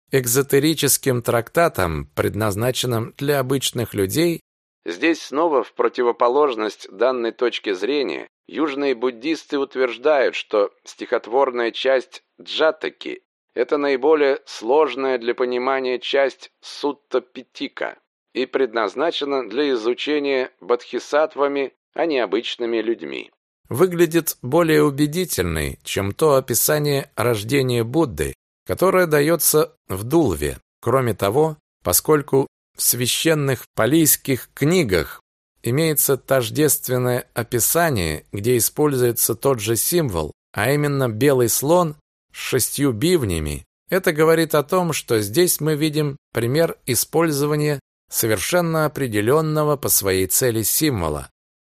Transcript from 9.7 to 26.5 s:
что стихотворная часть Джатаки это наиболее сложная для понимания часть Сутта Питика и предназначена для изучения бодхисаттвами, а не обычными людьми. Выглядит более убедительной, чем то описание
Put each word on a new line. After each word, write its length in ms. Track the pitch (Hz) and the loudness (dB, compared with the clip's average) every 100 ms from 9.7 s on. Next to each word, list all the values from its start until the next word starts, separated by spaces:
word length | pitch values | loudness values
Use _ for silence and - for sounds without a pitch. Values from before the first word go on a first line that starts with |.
| 127 127 113 139 147 104 80 | -2 -2 0 2 2 2 -2
что 360 | - 107 101 _ | -2 0 0 _
стихотворная 880 | - - 107 117 - 123 139 120 117 | -18 -12 -4 -4 0 0 2 0 -2
часть 520 | - 131 131 - - _ - | -2 0 0 0 -14 _ -20
Джатаки 800 | 87 - 156 - 78 - - - _ _ _ | -8 0 0 0 -6 -8 -12 -14 _ _ _
это 240 | - 127 147 | -4 -2 0
наиболее 640 | 143 131 139 156 139 139 - | 0 2 2 4 4 0 -4
сложная 720 | - 110 143 147 123 135 127 | -8 2 2 2 0 -2 -2
для 160 | 117 | -2
понимания 640 | 117 123 123 127 135 127 123 | -2 -2 -2 -2 -2 -2 -4
часть 520 | - 139 135 - - _ | -2 0 0 -2 -20 _
Сутта 600 | - - 143 139 _ 127 | -20 -8 -6 -6 _ -4
Питика 800 | - 127 123 - 139 - 57 - _ _ _ | -4 -14 -18 -12 -10 -8 -8 -10 _ _ _
и 120 | 117 127 | -6 -2
предназначена 1040 | 135 127 113 104 - 165 - 143 139 113 | 0 0 0 -2 -2 -4 -4 -4 -4 -4
для 240 | 117 147 | -2 -2
изучения 800 | 123 110 123 147 151 143 135 127 _ | 0 -2 -2 -2 -2 0 -2 -4 _
бодхисаттвами, 1120 | - 120 - 120 - 147 156 135 143 143 135 _ _ | -2 -2 -2 -10 -2 0 0 0 -2 0 -4 _ _
а 120 | - 165 | -4 -2
не 140 | 135 | 0
обычными 580 | 104 101 117 - 117 117 | 0 -2 -4 -6 -4 -2
людьми. 540 | 110 107 76 65 53 _ _ _ - | -2 -4 -6 -12 -14 _ _ _ -6
Выглядит 720 | 117 185 170 170 165 165 - | 0 2 2 2 2 -2 -6
более 420 | 123 160 165 151 | -2 2 4 4
убедительной, 960 | 151 139 151 165 180 - 90 80 71 - | 4 2 0 -2 -4 -2 -2 -2 -4 -6
чем 300 | - - 98 | -8 -4 -4
то 220 | - 156 135 | 0 2 2
описание 760 | 131 | 2